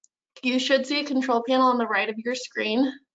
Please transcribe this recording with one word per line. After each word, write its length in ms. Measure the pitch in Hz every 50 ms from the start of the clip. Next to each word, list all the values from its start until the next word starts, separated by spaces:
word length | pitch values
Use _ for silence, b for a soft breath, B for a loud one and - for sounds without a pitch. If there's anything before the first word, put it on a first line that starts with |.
| _ _ _ _ _ _ - -
you 160 | - 247 254 254
should 280 | 254 - 269 269 262
see 140 | 269 285 294
a 40 | 294
control 380 | 294 269 262 262 262 254 233 233
panel 220 | 247 262 262 262 254
on 80 | 240
the 100 | 233 226
right 220 | 214 214 196 214 214
of 100 | 214 226
your 160 | 226 240 254
screen. 560 | 247 - - - 220 214 214 214 247 262 262 - - _ _ _